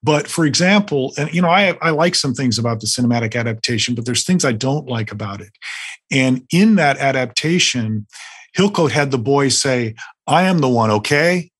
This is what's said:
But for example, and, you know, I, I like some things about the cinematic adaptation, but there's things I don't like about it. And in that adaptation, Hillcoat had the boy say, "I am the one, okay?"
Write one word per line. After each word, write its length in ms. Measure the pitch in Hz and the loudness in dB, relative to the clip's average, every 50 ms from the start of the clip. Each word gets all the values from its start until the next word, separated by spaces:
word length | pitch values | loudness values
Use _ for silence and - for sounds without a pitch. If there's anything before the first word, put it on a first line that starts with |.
But 280 | - - 151 147 151 - | 2 2 0 2 0 -4
for 160 | - - 165 | -2 0 0
example, 680 | 151 127 - 170 180 202 208 202 202 151 143 127 139 - - | 0 2 2 2 4 4 2 2 0 -2 -2 -2 -4 -4 -6
and, 120 | 143 160 160 | -6 -4 -2
you 80 | 170 | 0
know, 80 | 180 165 | 2 4
I, 280 | 170 190 208 190 165 135 | 4 4 4 2 0 0
I 80 | - 165 | -2 -2
like 260 | 160 147 160 180 175 | 2 2 2 2 2
some 180 | - - 139 123 | 0 -2 -2 -2
things 240 | - 139 127 110 113 | 0 0 0 0 0
about 220 | 117 117 117 113 | -2 -2 -4 -4
the 80 | 113 107 | -4 -6
cinematic 480 | - - 123 120 120 120 117 110 107 | -2 0 0 0 2 0 -2 -2 -4
adaptation, 600 | 120 117 120 113 113 - - 123 110 - - 123 | -2 -4 -4 -4 -4 -4 -4 -2 -2 -2 -4 -4
but 100 | 120 113 | -4 -4
there's 180 | 123 120 - - | -4 -4 -4 0
things 220 | - 185 175 165 | 0 0 2 2
I 80 | 143 120 | 0 -2
don't 340 | 107 127 131 139 151 147 127 | 0 -2 -2 -2 -2 -4 -4
like 240 | 123 113 110 107 | -6 -6 -6 -6
about 300 | 107 104 107 101 98 95 | -8 -10 -8 -8 -10 -12
it. 100 | - 98 _ _ - - - - - - - - _ _ | -14 -18 _ _ -16 -16 -14 -14 -14 -16 -16 -18 _ _
And 380 | - 135 131 - - 127 - _ - | 0 0 2 2 0 0 -2 _ 2
in 220 | 170 196 220 220 | 4 6 6 6
that 220 | 202 156 143 135 - | 4 4 2 0 2
adaptation, 1080 | 143 139 131 131 127 120 - - - 156 170 180 - - - 127 113 110 110 107 104 _ _ - - - - - - _ _ | 0 0 0 0 -2 -4 -6 -6 -2 0 0 2 0 0 -2 -2 -4 -4 -4 -6 -6 _ _ -20 -20 -20 -20 -20 -20 _ _
Hillcoat 400 | - 185 202 202 - 170 139 107 | 0 0 0 2 0 0 0 2
had 180 | 147 147 143 | 0 -2 0
the 60 | 131 131 | -2 -2
boy 320 | 110 127 139 143 139 135 | 0 2 2 2 2 2
say, 460 | 120 - - 143 131 123 120 113 107 - - - - _ _ | 0 0 0 0 -2 -2 -2 -4 -6 -10 -16 -20 -20 _ _
"I 180 | - 139 165 185 | 0 2 2 2
am 160 | 185 190 170 | 2 2 2
the 100 | 143 131 | 2 2
one, 200 | 127 117 113 110 | 2 2 2 2
okay?" 640 | 107 104 107 - 147 143 151 170 180 180 165 - _ _ | 2 0 0 0 0 2 2 2 2 0 -4 -6 _ _